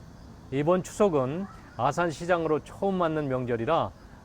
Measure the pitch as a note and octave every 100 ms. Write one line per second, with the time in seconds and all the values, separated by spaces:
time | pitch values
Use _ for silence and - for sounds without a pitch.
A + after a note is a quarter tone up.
0 | - - - - - C3+ D3+ F#3 - -
1 | G#3 D3 B2+ D#3+ G3 - - - B2+ D3
2 | F3 C#3+ E3+ F3 D#3+ D3+ - - G3 F#3+
3 | E3 D#3 C#3+ B2+ B2 A#2 A#2 D#3+ G#2 -
4 | - -